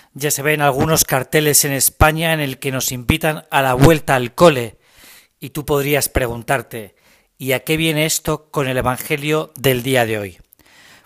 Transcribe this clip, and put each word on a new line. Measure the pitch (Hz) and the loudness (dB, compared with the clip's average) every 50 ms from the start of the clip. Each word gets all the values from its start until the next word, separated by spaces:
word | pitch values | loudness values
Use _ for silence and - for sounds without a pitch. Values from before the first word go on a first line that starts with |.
| _ _ _ | _ _ _
Ya | 139 139 147 | -6 -4 -4
se | - 147 | -4 -2
ven | 135 151 156 151 | 0 0 2 4
algunos | 143 143 127 139 151 156 160 143 | 2 2 2 2 0 2 2 0
carteles | - - 147 131 123 - - 156 151 147 139 - - | 2 0 0 -2 -2 0 0 2 2 4 2 2 2
en | 147 | 0
España | 139 131 - - - _ 156 156 156 160 165 165 160 | -2 0 -2 -2 2 _ 2 2 2 2 0 0 0
en | 156 | 0
el | 147 135 131 - | -2 -4 -6 -6
que | - 139 | -6 -4
nos | 131 131 - - | -4 -4 -4 -6
invitan | 131 123 117 113 160 151 - 156 151 - - _ | -6 -6 -2 -2 -2 0 0 -2 -4 -4 -8 _
a | - 143 | -2 0
la | 139 131 127 | 2 2 2
vuelta | 127 139 165 165 147 - - 139 | 4 6 6 4 4 2 0 0
al | 127 123 117 - | 0 0 -4 2
cole. | - 175 170 147 127 120 107 - _ _ _ _ - - - - - _ _ _ _ | 4 6 6 6 4 -4 -6 -10 _ _ _ _ -20 -20 -20 -20 -20 _ _ _ _
Y | - 131 | -18 -12
tú | - 156 135 | -12 -10 -4
podrías | - 147 143 139 143 147 139 - - | -2 -2 0 0 0 0 0 -2 0
preguntarte, | - 143 131 117 117 117 110 - 139 127 110 - - 117 104 95 _ _ _ _ _ _ _ _ _ | -2 -2 -2 -2 -4 -8 -4 -4 -4 -4 -4 -8 -14 -14 -14 -16 _ _ _ _ _ _ _ _ _
"¿y | _ 135 131 | _ -4 -2
a | 131 123 - | -2 -2 0
qué | - 160 | -2 -2
viene | 156 160 160 156 151 156 | 0 0 0 0 0 0
esto | 160 - - - - 151 143 - _ | -2 -2 -4 -4 -4 -6 -6 -8 _
con | - 156 139 131 | -4 -4 -2 -2
el | 127 | -2
Evangelio | 127 117 127 127 - - - 156 147 143 151 156 156 156 - _ | 0 0 -2 -2 -4 -4 -6 -6 -4 -2 -2 -2 -2 -2 -6 _
del | 135 117 139 131 123 | -2 0 0 0 0
día | 120 135 131 123 117 | 0 0 2 2 2
de | 110 110 107 | 0 -2 -4
hoy?". | 101 95 87 - - _ _ _ _ _ _ - - - - - _ | -6 -10 -12 -18 -20 _ _ _ _ _ _ -20 -20 -20 -20 -20 _